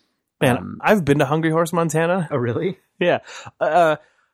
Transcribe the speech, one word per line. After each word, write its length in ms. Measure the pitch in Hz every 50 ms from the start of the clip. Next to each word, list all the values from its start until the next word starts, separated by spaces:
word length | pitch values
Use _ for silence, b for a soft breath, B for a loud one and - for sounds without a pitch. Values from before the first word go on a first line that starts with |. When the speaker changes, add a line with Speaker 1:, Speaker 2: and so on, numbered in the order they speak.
| _ _ _ _ _ _ _ _
Speaker 1:
Man, 160 | - 135 120
Speaker 2:
Um, 220 | 123 92 95 101 107
Speaker 1:
I've 240 | - 151 208 214 160
been 140 | 131 143 147
to 60 | 151
Hungry 240 | 131 147 160 160 160
Horse, 220 | 160 160 170 160 -
Montana. 560 | 170 170 165 147 160 165 170 175 190 170 -
Speaker 2:
Oh, 60 | -
really? 420 | 135 123 117 117 143 165 190 185 - _ _ _ _
Speaker 1:
Yeah. 200 | 180 175 151 117 B B B B B B B _
Uh, 360 | - 156 151 175 170 160 151 - b b b b b b